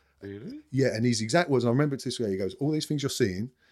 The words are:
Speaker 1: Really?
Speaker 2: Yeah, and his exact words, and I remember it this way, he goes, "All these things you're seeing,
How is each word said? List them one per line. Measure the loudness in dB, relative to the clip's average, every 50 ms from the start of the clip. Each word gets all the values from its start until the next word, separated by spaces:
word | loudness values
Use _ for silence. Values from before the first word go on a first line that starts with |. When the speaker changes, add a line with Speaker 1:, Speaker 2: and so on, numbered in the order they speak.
| _ _ _ _ -14
Speaker 1:
Really? | -12 -12 -12 -12 -14 -14 -14 -14 _
Speaker 2:
Yeah, | 0 2 2 2 2
and | 2 2
his | 2 2 0
exact | 0 2 2 2 4 4
words, | 2 2 4
and | 4
I | 4
remember | 4 2 2 0
it | -4 -6
this | -6 -4 -2
way, | -2 -2
he | 0
goes, | 0 -2 -4 -4
"All | -4 -2 -2
these | -2 -2 -2
things | -2 -4 -2 -2
you're | -4
seeing, | 0 2 2 2 2 -2 -6 -8 -10 _ _ _